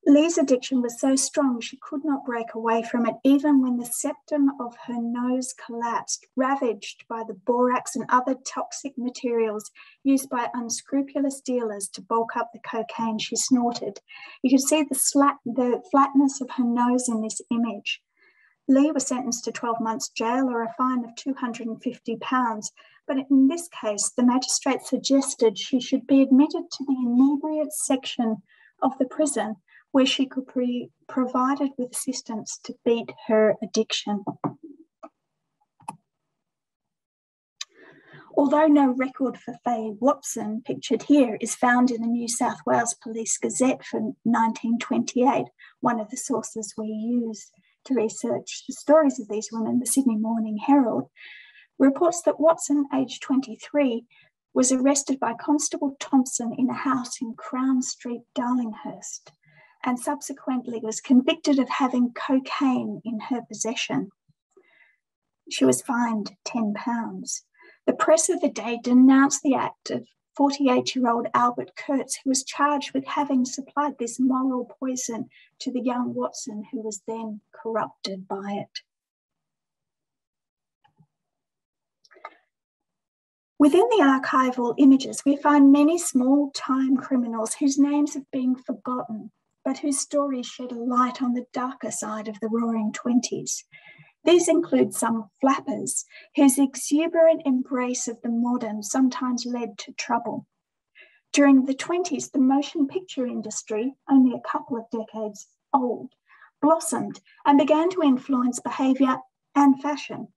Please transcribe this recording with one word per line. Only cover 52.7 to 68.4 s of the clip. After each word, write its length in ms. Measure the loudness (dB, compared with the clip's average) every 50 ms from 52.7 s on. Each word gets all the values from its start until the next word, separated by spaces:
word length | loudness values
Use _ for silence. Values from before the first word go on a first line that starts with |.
| 0 0 0 0 -2
aged 280 | -2 -2 -4 -6 -14 -4
twenty-three, 840 | -2 0 0 0 -2 -12 -16 -16 -4 0 0 2 2 0 -4 -8 _ _ _ _ _ _ _ _ _ _
was 160 | 0 2 2
arrested 480 | 2 2 4 2 2 2 0 -4 -4 -2
by 160 | -2 -6 -6 -6
Constable 560 | -2 0 0 0 0 -4 -6 -4 -6 -6 -6 _
Thompson 560 | -8 2 2 2 2 2 -4 -6 -6 -6 -4
in 140 | -2 -2 -2
a 40 | -2
house 460 | -4 -2 -2 -2 -2 -4 -8 -10 -10
in 140 | -10 -10 -10
Crown 480 | -12 -12 -8 -6 -2 0 0 0 0 -2
Street, 380 | -4 -8 _ -10 -10 -10 -10 _ _ _
Darlinghurst, 920 | -6 -2 -2 -2 -2 -2 -4 -8 -10 -12 -14 -14 -12 -14 -16 -16 -16 _ -20 _ _ _ _ _ _ _ _ _ _ -4
and 160 | -4 -4 -2
subsequently 800 | -4 -6 -6 -6 -8 -12 -14 -10 -6 -4 -4 -4 -4 -6 -10 -8 -6
was 180 | -6 -8 -8
convicted 580 | 0 4 4 6 6 4 -2 0 _ 2 2 2
of 120 | 2 0
having 420 | 0 -2 0 0 2 0 0 0 -2
cocaine 880 | -8 -4 0 0 0 0 -2 -4 0 0 2 2 0 -2 -6 -8 -8 -8
in 160 | -8 -8 -8
her 220 | -4 -4 -4 -4 -6 _
possession. 600 | -10 -6 -6 -4 -4 -4 -4 -4 -2 -4 -4 -6 _ _ _ _ _ _ _ _ _ _ _ _ _ _ _ _ _ _ _ _ _ _ _ _ _ _ _ -10
She 140 | -2 2 4
was 160 | 4 4 2
fined 520 | -2 -4 -2 -2 -2 -2 -2 -4 -6 -8 -12 _ _
ten 300 | -8 -6 -4 -4 -4 -4
pounds. 720 | -6 -6 -6 -6 -6 -6 -8 -10 -12 -10 -10 -12 -12 _ _ _ _ _ -20 _ _ _
The 80 | -4 -2
press 340 | 0 2 4 4 4 4 0
of 140 | -2 -2